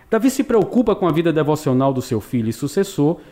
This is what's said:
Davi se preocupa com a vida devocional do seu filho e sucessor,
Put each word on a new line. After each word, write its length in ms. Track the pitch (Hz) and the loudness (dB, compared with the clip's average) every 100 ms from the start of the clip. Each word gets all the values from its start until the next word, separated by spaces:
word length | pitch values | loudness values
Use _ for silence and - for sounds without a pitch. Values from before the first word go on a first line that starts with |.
| - | -4
Davi 200 | 226 247 | 0 0
se 120 | - | 0
preocupa 540 | 254 233 175 233 226 202 | 0 2 2 0 2 2
com 100 | 180 | 0
a 60 | |
vida 220 | 156 170 | 2 2
devocional 580 | 156 147 151 - 131 135 | 2 0 0 0 2 2
do 100 | 127 | 0
seu 200 | 123 113 | -2 -4
filho 260 | - 123 110 | -4 -4 -2
e 60 | |
sucessor, 640 | 113 143 - 196 - 147 175 - | -4 -4 -2 -2 0 0 0 -8